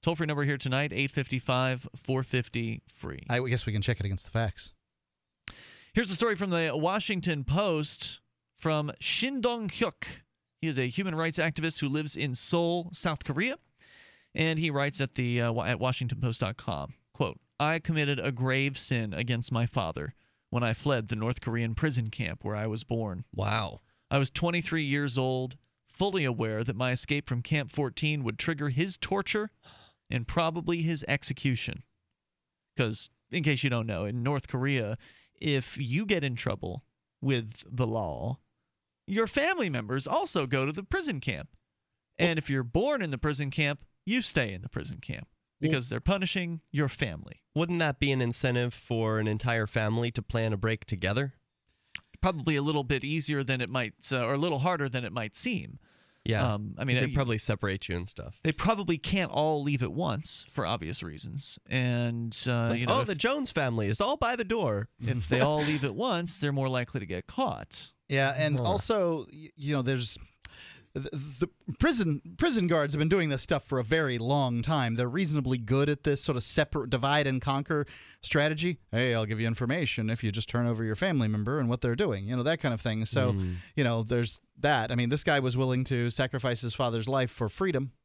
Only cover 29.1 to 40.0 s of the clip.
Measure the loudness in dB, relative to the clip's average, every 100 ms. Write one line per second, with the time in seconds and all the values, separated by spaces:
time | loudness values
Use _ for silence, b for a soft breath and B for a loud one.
29.1 | 0 0 -2 -2 _ B B B B _
30.1 | -4 -2 0 0 0 -2 0 0 0 0
31.1 | -2 -2 -2 0 0 -2 -8 -12 _ _
32.1 | _ _ _ _ _ _ 0 0 0 -6
33.1 | _ _ 0 2 2 2 2 0 -2 -2
34.1 | -2 0 -2 -2 -2 0 0 0 -4 B
35.1 | B B _ 0 0 -2 -6 -2 -2 0
36.1 | 0 0 -2 -4 -4 -6 -10 -12 _ _
37.1 | _ 0 0 -2 -10 -10 -2 0 0 -2
38.1 | -4 -4 -6 _ _ _ _ _ _ -6
39.1 | -2 0 2 2 2 0 0 -2 -2